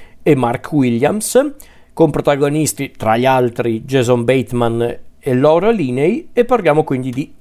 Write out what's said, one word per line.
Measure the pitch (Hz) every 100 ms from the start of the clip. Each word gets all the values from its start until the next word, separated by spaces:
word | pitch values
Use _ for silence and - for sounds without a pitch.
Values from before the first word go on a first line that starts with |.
| - -
e | 175
Mark | 131 120 123 -
Williams, | 151 127 117 143 208 - 247 294 - - - -
con | - 160
protagonisti, | 143 143 143 143 151 139 - 135
tra | - 110 117
gli |
altri, | 127 131 123 123 120 113
Jason | 127 135 120 123
Bateman | 120 131 117 120 117 117 117 - - -
e | 139
Laura | 127 156 165 208
Linney, | 226 131 123 160 269 -
e | -
parliamo | 240 247 165 151
quindi | 151 127 131
di | 123 - -